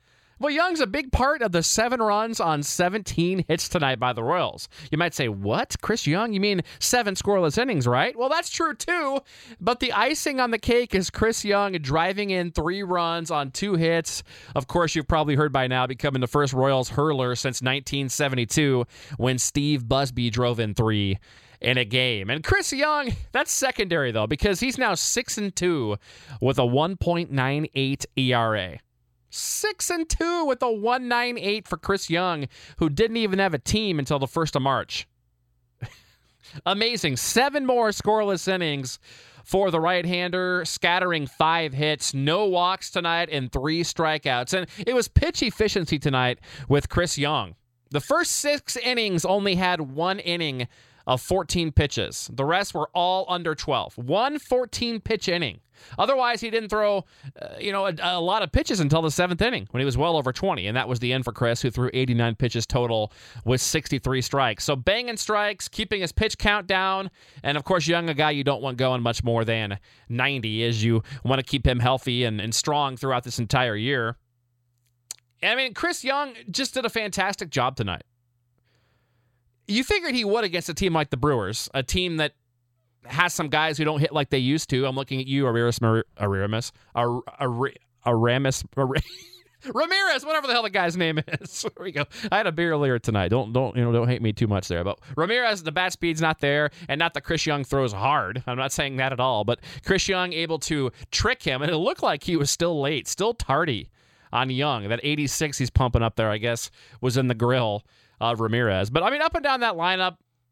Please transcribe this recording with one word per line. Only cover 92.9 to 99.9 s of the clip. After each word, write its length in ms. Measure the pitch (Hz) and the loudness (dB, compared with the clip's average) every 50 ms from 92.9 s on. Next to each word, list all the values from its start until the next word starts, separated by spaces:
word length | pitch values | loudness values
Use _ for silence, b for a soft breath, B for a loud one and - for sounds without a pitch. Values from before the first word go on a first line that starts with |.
| 123 117 | 2 0
tonight. 300 | - - 110 101 92 87 | 0 0 0 2 2 2
Don't, 240 | 107 127 120 104 113 | 2 0 0 0 0
don't, 220 | 127 131 117 - | 0 0 0 0
you 80 | 123 120 | 0 2
know, 80 | 120 | 4
don't 160 | 117 117 117 120 | 4 4 4 2
hate 140 | 127 - | 0 0
me 120 | 113 110 104 | 0 -2 0
too 120 | - 120 | 0 0
much 220 | 107 104 98 - - | 2 2 0 0 -2
there. 160 | 87 85 87 | -4 -4 -2
But 160 | 98 - - B B 143 | -4 -6 -8 B B -6
Ramirez, 480 | 151 160 185 226 247 247 226 208 190 165 | -4 -2 0 0 0 0 0 -2 -2 -4
the 80 | 160 | -4
bat 220 | 147 180 185 185 170 | -2 0 -2 -2 -2
speed's 280 | - - 170 165 156 | -2 -2 -2 0 2
not 200 | 165 160 160 - | 0 0 0 2
there, 280 | - 143 143 147 151 147 B B 175 143 | 0 0 2 2 0 0 B B -8 -6
and 120 | 139 147 | -2 -2
not 160 | 170 - - | -2 -2 -2
that 60 | - | -4
Chris 260 | - - 170 151 - 160 | -6 -4 -2 -2 0 0
Young 160 | 147 143 135 | -2 -2 -2
throws 280 | - - 139 135 120 | 0 0 0 0 0
hard. 520 | 104 95 107 131 147 147 110 92 107 127 - | 0 0 0 2 2 2 0 -2 -6 -8 -6
I'm 140 | - 123 127 | -6 -4 -4
not 120 | 131 139 | -4 -4
saying 260 | - - 151 139 135 127 | -2 -2 -4 -2 -2 -2
that 160 | 131 135 135 | -2 -2 0
at 60 | 120 | 0
all. 260 | 127 131 123 104 104 | 0 2 2 0 0
But 160 | 104 120 - B B B B B | 0 -2 -2 B B B B B
Chris 240 | - | 0